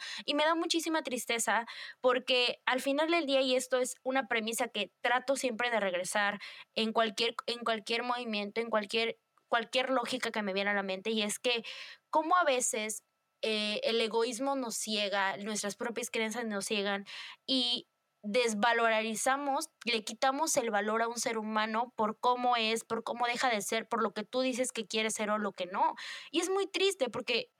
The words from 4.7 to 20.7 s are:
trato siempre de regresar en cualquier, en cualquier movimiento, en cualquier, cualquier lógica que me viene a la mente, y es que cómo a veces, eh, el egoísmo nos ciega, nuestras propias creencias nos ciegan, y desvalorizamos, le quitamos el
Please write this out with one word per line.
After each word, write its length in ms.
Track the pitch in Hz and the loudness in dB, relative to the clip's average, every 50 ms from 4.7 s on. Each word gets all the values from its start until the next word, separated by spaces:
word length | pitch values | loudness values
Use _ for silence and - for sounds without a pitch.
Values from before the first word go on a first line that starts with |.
| - 214 196 - _ _ | -2 -4 -4 -4 _ _
trato 360 | - 240 240 254 254 - 277 | 0 2 2 2 2 0 0
siempre 340 | - - 247 233 214 247 240 | 2 0 -2 0 0 0 2
de 80 | 233 214 | 2 2
regresar 640 | 196 196 180 180 185 - - 208 202 202 208 202 - - - - - _ _ | 2 2 0 0 -2 0 0 2 2 2 0 -4 -10 -14 -16 -18 -20 _ _
en 180 | 214 226 220 | 0 0 2
cualquier, 440 | 220 233 226 220 208 - 226 233 233 - - | 2 2 2 2 0 0 0 0 -2 -4 -6
en 140 | - 233 233 | -6 -6 -4
cualquier 420 | 233 226 226 214 208 - 233 233 | -2 -2 -2 -2 -2 -4 -4 -2
movimiento, 580 | 247 247 240 240 247 226 214 208 202 202 - 226 | 0 -2 -2 -2 -2 -4 -2 -2 -4 -2 -4 -4
en 100 | 233 233 | -2 0
cualquier, 500 | 226 214 208 202 - 226 226 226 - - _ _ _ _ _ | 0 0 0 0 0 0 0 0 -2 -8 _ _ _ _ _
cualquier 440 | _ 262 226 226 - - 254 254 254 | _ 0 0 0 0 0 0 2 2
lógica 420 | 262 254 233 - 254 247 - 233 | 2 0 0 0 -4 -4 -4 -2
que 100 | 226 220 | -2 -2
me 120 | 208 196 185 | -2 0 0
viene 160 | 196 202 202 | 0 0 2
a 40 | 202 | 0
la 80 | 202 | 0
mente, 280 | 196 196 190 190 190 220 | 0 -2 -4 -4 -2 -2
y 120 | 226 220 | 0 0
es 160 | 208 208 - - | 0 0 -2 -2
que 240 | - 247 240 233 220 - - - - - - - _ _ | 0 0 0 0 -2 -6 -12 -14 -14 -16 -18 -20 _ _
cómo 260 | - 311 311 320 359 | 0 0 4 6 6
a 60 | 359 | 6
veces, 600 | 339 294 254 254 240 - - 220 214 220 214 - - _ _ _ _ _ _ _ | 6 4 4 2 2 0 -2 -2 -4 -4 -6 -8 -12 _ _ _ _ _ _ _
eh, 380 | - 220 220 214 214 208 208 - - | -2 -2 0 0 0 -2 -2 -2 0
el 160 | 226 220 226 | 0 2 2
egoísmo 560 | 226 220 220 226 226 247 233 208 269 277 277 | 2 2 2 0 0 0 0 -2 -2 -2 0
nos 180 | 269 254 226 202 | -2 -2 -4 -4
ciega, 640 | - - 214 214 208 208 196 196 202 190 196 - | -6 -4 -2 0 0 0 0 0 0 0 0 -2
nuestras 400 | 196 202 220 214 202 - 202 185 | -4 -6 -4 -4 -4 -4 -4 -6
propias 340 | - 226 240 214 240 247 - | -4 -6 -6 -4 -6 -6 -4
creencias 340 | - 226 220 220 208 247 240 | -2 -2 -2 -2 -2 -4 -4
nos 200 | 220 208 196 190 | -4 -4 -4 -2
ciegan, 400 | - 220 208 196 202 196 196 202 - - - - - - - _ | -2 -2 0 0 0 -2 -2 -4 -10 -14 -14 -12 -14 -16 -14 _
y 400 | - 269 254 247 240 240 240 - _ _ _ _ _ _ _ - | 0 0 0 2 0 -2 -4 -6 _ _ _ _ _ _ _ -8
desvalorizamos, 1400 | 208 202 254 240 233 220 202 226 233 233 233 233 226 220 220 220 220 220 208 - 262 269 277 294 277 269 294 311 - _ _ - | 0 2 2 2 2 2 2 2 4 4 4 4 4 4 2 0 -2 -4 0 0 0 0 2 0 -2 -2 -2 -4 -6 _ _ -4
le 180 | 214 233 220 | -2 -2 -2
quitamos 540 | 214 - 226 - 277 269 269 277 320 311 - | -2 -6 -4 2 2 2 2 2 0 2 2
el 140 | 294 233 233 | 2 2 2